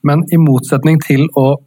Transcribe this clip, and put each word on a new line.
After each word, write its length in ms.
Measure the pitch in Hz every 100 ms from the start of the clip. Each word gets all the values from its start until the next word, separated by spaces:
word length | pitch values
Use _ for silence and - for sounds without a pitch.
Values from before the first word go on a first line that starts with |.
| 143
Men 140 | 147 -
i 80 | 165
motsetning 600 | 156 127 - 139 151 160
til 220 | - 139 151 -
å 220 | 135 143